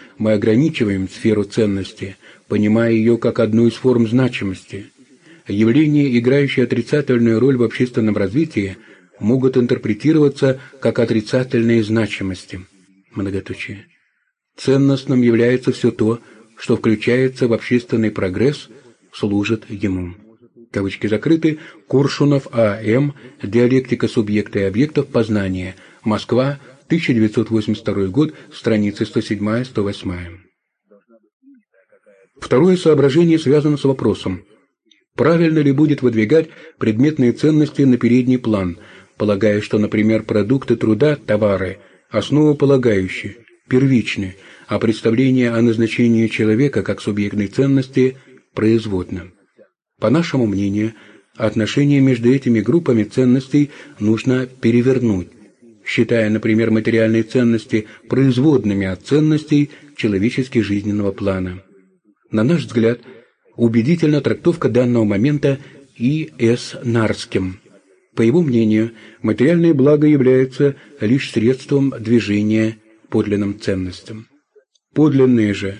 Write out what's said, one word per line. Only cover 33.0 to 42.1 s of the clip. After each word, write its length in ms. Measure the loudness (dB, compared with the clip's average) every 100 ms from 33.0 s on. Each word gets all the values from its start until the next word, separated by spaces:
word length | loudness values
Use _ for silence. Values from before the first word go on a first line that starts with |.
| 4 4 4 2
связано 400 | 2 2 2 0
с 60 |
вопросом, 600 | 0 0 -2 -2 -6 -10 -12 _ _ _ _ _ _
правильно 460 | -2 2 2 2 2
ли 120 | 2
будет 300 | 2 2 2
выдвигать 480 | 0 0 2 2 0 -10 -20 _
предметные 540 | -4 2 0 2 0
ценности 500 | 2 2 2 0 2
на 140 | 2 4
передний 420 | 4 2 2 0
план – 400 | 0 -2 -2 -6 -16 -20 -20 _
полагая, 460 | -2 0 0 0
что, 160 | -2 -2
например, 460 | 0 0 0 0
продукты 520 | 0 -2 0 -2 0 -2
труда, 400 | 0 2 2 0
товары, 640 | -2 0 0 0 -4 -10 -20 _ _